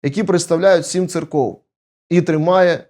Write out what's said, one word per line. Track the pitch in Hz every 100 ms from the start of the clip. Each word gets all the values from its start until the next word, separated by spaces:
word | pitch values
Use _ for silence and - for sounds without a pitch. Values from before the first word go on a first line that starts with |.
які | 143 175
представляють | 196 180 175 165 190 175 -
сім | 180 175
церков, | 165 156 156 110 95 _ _ _ _ -
і | 170
тримає | 175 156 160 185 180 156 -